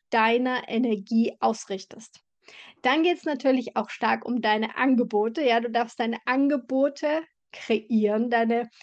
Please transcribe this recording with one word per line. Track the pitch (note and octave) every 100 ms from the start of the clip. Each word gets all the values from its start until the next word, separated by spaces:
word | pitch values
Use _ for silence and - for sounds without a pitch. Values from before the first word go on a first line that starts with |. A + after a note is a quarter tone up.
| _
deiner | A#3 A3 A#3+ B3+ B3+ -
Energie | A3+ B3 G#3 - A3+ A#3 -
ausrichtest. | A3+ A3+ - F#3+ - - - - _ _ - - - _
Dann | B3+ D4+
geht's | E4+ E4+
natürlich | D#4+ C#4 C4+ C4 A#3 -
auch | A3+
stark | - A3 A3+
um | - B3
deine | A3 G#3+ A3 -
Angebote. | C4 B3 A#3 G#3 A3 A#3
Ja, | C4+ A#3
du | A#3
darfst | A#3 A3+ -
deine | A3+ A3+ -
Angebote | C4 C#4 C#4+ - C4 C#4 C#4 D4+ D#4+ D#4+ _ _
kreieren, | - - A3 - A3 G#3 A3 A#3+
deine, | A#3 A3+ A#3 A#3 -